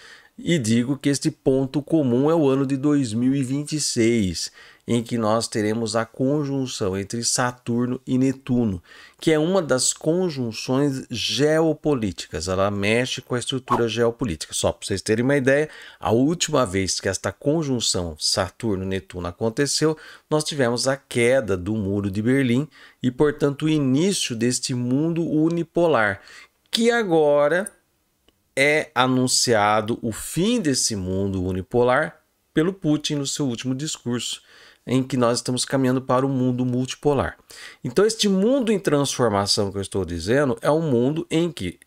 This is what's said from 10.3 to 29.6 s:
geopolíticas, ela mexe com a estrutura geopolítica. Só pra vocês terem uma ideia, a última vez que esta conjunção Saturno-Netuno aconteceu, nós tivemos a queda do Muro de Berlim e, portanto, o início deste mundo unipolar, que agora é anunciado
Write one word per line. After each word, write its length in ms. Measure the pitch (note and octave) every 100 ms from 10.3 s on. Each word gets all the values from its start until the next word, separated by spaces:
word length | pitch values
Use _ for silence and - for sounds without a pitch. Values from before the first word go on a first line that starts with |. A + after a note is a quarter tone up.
| C#3 A#2+ G#2+ - C3 C#3+ C3+ -
geopolíticas, 1400 | A2+ - G#2+ D3 D#3 D#3+ D3+ D3+ C#3 G#2+ E2+ - E2+ E2+
ela 200 | F#2 G2
mexe 520 | G2+ G2 A2+ B2+ -
com 140 | - B2+
a 40 |
estrutura 480 | - C3+ - - A#2
geopolítica. 680 | G#2+ A#2 A#2 B2 D#2+ -
Só 200 | - F#2+
pra 120 | - -
vocês 160 | F#2+
terem 220 | - A2
uma 140 | B2+ C#3+
ideia, 320 | B2+ C#3+ D3+ - - -
a 140 | -
última 540 | A2 C#3 F3 - D3 A#2+
vez 340 | F#2+ F#2 -
que 80 | G2+
esta 240 | F#2+ G2+
conjunção 880 | - C#3+ D#3+ D3 B2+ G#2+ - F2 D#2
Saturno-Netuno 1080 | - - F2+ - A2+ F#2+ F#2+ F#2+ - F2+ F2
aconteceu, 680 | F#2 A2+ A2+ C#3+ - D3+ D#3 - - -
nós 140 | D3+
tivemos 420 | D3+ D3+ A#2+ A#2+ A#2+
a 120 | C3+
queda 580 | - B2+ A#2 C3+ G#2+ F#2+
do 200 | F2 A2
Muro 360 | G2 G2+ G2+
de 100 | G2
Berlim 460 | A2 C3+ C3 A#2+ D#3 - - -
e, 80 | B2+
portanto, 580 | B2+ D3+ C#3+ D3 C#3 D#3
o 20 |
início 640 | D#3 C3+ C3 F#3 F#3 - A#2
deste 380 | A#2 B2 -
mundo 500 | B2 B2 C3 D#3+ E3+ E3
unipolar, 920 | D#3 D#3+ E3+ D#3+ - E3+ B2+ G#2+ F#2+ - - - _ -
que 220 | - A#3
agora 800 | A#3 G#3 E3 D3+ D3 D3 E3+ G#3+ _ _ _ _ _ _ _ _
é 360 | - C#3 D3+ -
anunciado 1040 | A#2+ B2+ B2+ B2+ - - A2